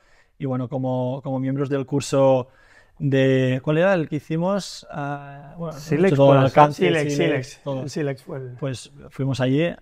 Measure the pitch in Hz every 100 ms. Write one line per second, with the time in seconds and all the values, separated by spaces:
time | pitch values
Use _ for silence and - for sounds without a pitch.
0 | _ _ _ - 139 127 123 135 131 127
1 | 127 135 139 131 131 135 139 139 135 143
2 | - 139 135 131 123 _ _ _ _ -
3 | 143 135 135 131 131 127 151 156 185 190
4 | 147 147 - 160 180 202 - - - -
5 | 143 143 143 139 147 165 165 139 - 147
6 | 190 139 139 139 131 - 147 143 185 165
7 | 147 143 165 131 127 - 143 135 131 165
8 | 143 135 - 143 127 123 135 123 - 143
9 | 139 - 131 127 131 139 170 -